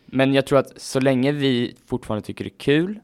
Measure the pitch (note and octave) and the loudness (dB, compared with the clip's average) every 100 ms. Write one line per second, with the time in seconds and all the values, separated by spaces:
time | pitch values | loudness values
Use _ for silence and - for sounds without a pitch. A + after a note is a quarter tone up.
0 | - B2+ C3+ C#3 C3+ C#3 B2+ - - C3+ | -6 0 2 2 2 2 2 -6 -6 -2
1 | C3+ B2+ C3+ D3 C#3 B2 A#2+ - _ B2 | 0 2 0 0 0 0 -2 -8 _ -8
2 | - G#2+ - G2 G2+ - - D3 F3+ G#3+ | -6 -8 -8 -10 -12 -4 2 2 2 -6